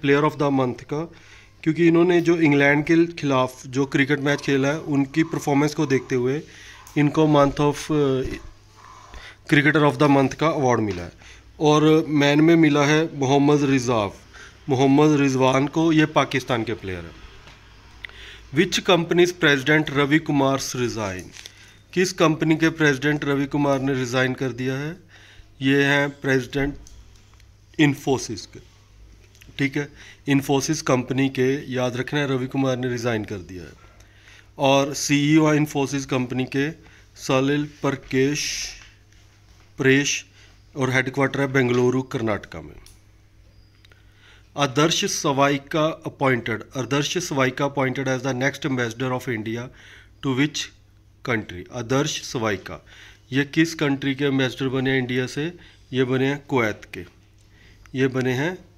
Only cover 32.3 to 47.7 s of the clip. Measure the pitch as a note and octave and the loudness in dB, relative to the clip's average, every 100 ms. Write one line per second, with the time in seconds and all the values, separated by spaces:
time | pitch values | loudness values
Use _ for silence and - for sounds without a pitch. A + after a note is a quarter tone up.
32.3 | C3 B2+ C#3+ C3+ B2 B2+ B2 A#2+ A2 G2+ | -4 -4 -2 -2 -2 -4 -4 -4 -4 -6
33.3 | G#2 E2+ F2+ D#2 - - - - _ - | -10 -12 -16 -16 -20 -20 -20 -20 _ -20
34.3 | - - - C#3 C#3 C#3+ C3+ - C#3+ C#3+ | -20 -20 -2 2 4 2 -4 0 0 4
35.3 | D#3 D#3 D3+ D3+ C#3+ C3+ C#3 C3+ C3 B2 | 4 4 2 0 -2 -2 -4 -4 -4 -4
36.3 | B2+ B2+ C3+ D3 E3 - - - - - | -4 -4 -2 -4 -6 -20 -20 -20 -14 -2
37.3 | C3 C3+ D3 D3 - C#3+ C3+ - C3 C3+ | 0 2 -2 -4 -4 -4 -4 -4 0 0
38.3 | D3 - - - - - - _ - - | 0 -6 -8 -10 -14 -20 -20 _ -20 -20
39.3 | _ _ - - - C3 C3+ C#3 - - | _ _ -20 -20 -2 2 4 2 -4 -10
40.3 | _ - _ _ D3+ B2+ B2+ B2+ C3+ C3+ | _ -20 _ _ -6 -2 -2 -2 -2 -2
41.3 | C3 C#3 C3+ B2 B2 B2 B2+ C3 C3 A2 | 0 -2 0 2 2 2 0 -4 -6 -4
42.3 | G2 - E2 D2+ - - - _ _ _ | -4 -6 -16 -16 -20 -20 -20 _ _ _
43.3 | _ - _ _ _ _ _ _ _ _ | _ -20 _ _ _ _ _ _ _ _
44.3 | - _ - C#3 B2 E3 E3 G3 - D#3+ | -20 _ -4 -2 2 2 2 -2 -2 -2
45.3 | C3+ C#3 C#3 - D#3+ D#3 - C#3+ - C3+ | 2 2 0 -4 -2 -2 -2 -10 -2 0
46.3 | B2 A#2 G#2+ - C3+ A2+ C#3 C#3+ F#3 - | 0 -2 -8 -8 -10 -4 -2 -2 -4 -4
47.3 | C#3 C3 C3 C#3+ | 0 0 0 -4